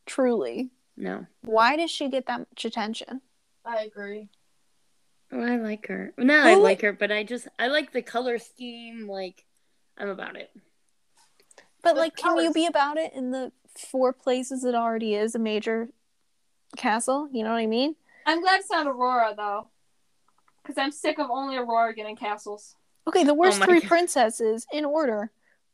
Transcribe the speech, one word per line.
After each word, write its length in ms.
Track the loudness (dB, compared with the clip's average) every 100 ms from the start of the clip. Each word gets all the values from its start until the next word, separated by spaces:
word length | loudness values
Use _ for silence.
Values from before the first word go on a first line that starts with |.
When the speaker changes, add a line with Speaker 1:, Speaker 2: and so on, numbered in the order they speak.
| -10
Speaker 1:
Truly. 680 | 0 2 2 -2 -4 -8 -12 _ -10
Speaker 2:
No. 300 | -8 -8 -12 _
Speaker 1:
Why 320 | 0 2 4 2
does 160 | -2
she 160 | -4 -4
get 160 | -4 -4
that 120 | -8
much 260 | -10 -10 -8
attention? 560 | -6 -6 -8 -12 -14 -16 _ _ _
Speaker 3:
I 200 | -8 -8
agree. 460 | -8 -10 -10 -12 -14 _ _ _ _ _ _ _ _ _ _
Speaker 2:
Oh, 80 | -6
I 160 | -2 -2
like 280 | -4 -8 -8
her. 260 | -8 -10 0
No, 220 | 4 6
I 140 | 8 8
Speaker 1:
Who 60 |
Speaker 2:
like 180 | 8 4
her, 120 | 0
but 180 | 0 -2
I 120 | -2
just, 240 | -4 -8 -10 -4
I 80 | 0
like 240 | 0 -2
the 100 | -6
color 380 | -4 -4 -4 -6
scheme. 680 | -8 _ -16 -14 -16 -14 -10
Like, 380 | -10 -10 -12 _ _ _ _ _ -10
I'm 120 | -10
about 260 | -8 -10 -12
it. 140 | -18 -20 _ _ _ _ _ _ _ _ _ -20 _ _
Speaker 1:
But, 100 | 2
Speaker 3:
The 60 | 4
Speaker 1:
like, 140 | 0 0
can 160 | 0 2
you 40 |
Speaker 3:
colors. 120 | 2
Speaker 1:
be 120 | 2 2
about 320 | 2 0 -2
it 160 | -6
in 160 | -6 -6
the 220 | -6 -8 -12 _ -20
four 340 | -8 0 0
places 500 | 0 -2 -2 -2 -4
it 100 | 0
already 400 | 0 0 -2 -2
is 220 | 0 0 0
a 40 |
major 500 | -2 -2 -2 -4 -4 _ _ _ _ _ _ _ _ -4
castle? 540 | -2 0 0 -2 -2
You 120 | -4
know 80 | -2
what 60 | -2
I 100 | 0
mean? 280 | 0 -2 -4 _ _ -2
Speaker 4:
I'm 160 | 2
glad 200 | 2 2
it's 100 | 2
not 160 | -2 -2
Aurora, 460 | 0 2 2 2 0
though. 300 | -4 -6 -8 _ _ _ _ _ _ _ _ _
'Cause 140 | -10 -4
I'm 140 | -4
sick 280 | -2 -4 -2
of 100 | -4
only 260 | -4 -4 -4
Aurora 360 | 0 2 2
getting 220 | -2 -10 -6
castles. 600 | -6 -6 -8 -12 -14 _ _ _ 0
Speaker 1:
Okay, 160 | 4
the 100 | 4 6
worst 220 | 6 6
Speaker 2:
Oh 20 |
my 40 | 6
Speaker 1:
three 120 | 6
Speaker 2:
God. 60 | 6
Speaker 1:
princesses 760 | 2 4 2 2 2 -2 -2 -4
in 140 | -4 0
order 460 | 0 0 -2 -6 -12 _ _ _